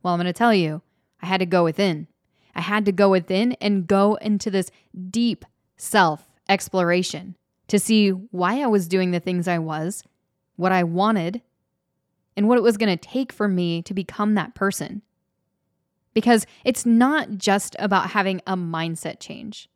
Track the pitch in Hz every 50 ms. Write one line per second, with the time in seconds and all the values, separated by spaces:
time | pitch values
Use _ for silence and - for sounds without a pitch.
0 | - 180 175 175 175 180 170 - 233 240 220 190 170 156 151 165 _ _ _ _
1 | _ _ _ _ - 180 190 185 185 170 190 180 170 160 151 - 202 196 147 151
2 | 160 _ _ _ _ _ _ _ _ _ _ - 170 175 208 214 208 202 185 180
3 | 202 196 190 185 165 - 185 190 226 247 247 _ - 208 208 196 175 165 202 196
4 | 196 208 214 - - 214 208 196 - 220 190 196 180 - _ _ _ _ - 185
5 | 185 185 - 226 240 233 202 _ - _ _ _ _ _ _ _ - - - 214
6 | 185 160 151 - _ _ _ _ _ - 196 190 - - - 185 175 170 175 180
7 | 180 - - 151 185 - 180 _ _ _ _ _ _ - - 202 - - 220 214
8 | 208 196 190 185 202 247 - 180 180 180 226 277 294 240 214 202 175 165 190 190
9 | 185 180 175 170 - 185 180 175 165 180 175 165 160 156 156 156 156 180 208 -
10 | - _ _ _ _ _ _ _ _ _ _ - 175 185 190 185 175 165 165 180
11 | 202 220 220 196 165 175 196 240 _ _ _ _ _ _ _ _ _ _ _ _
12 | _ _ _ _ _ _ _ 196 208 220 247 247 202 240 220 202 226 208 180 165
13 | - - - 262 269 - - - 262 208 185 180 180 170 170 165 165 - 190 196
14 | 180 - - - 208 214 214 202 160 - _ - 196 196 - - 156 - - 208
15 | _ _ _ _ _ _ _ _ _ _ _ _ _ _ _ _ _ _ _ _
16 | _ _ _ 220 214 240 240 220 - _ - _ _ 254 240 - - 240 233 226
17 | 247 269 302 311 - - 214 185 - 202 196 202 - - - - - 202 196 185
18 | - 175 - 214 190 190 190 180 _ - 190 180 175 165 165 160 165 165 165 -
19 | - 160 - _ - - - - - - 214 - - _ _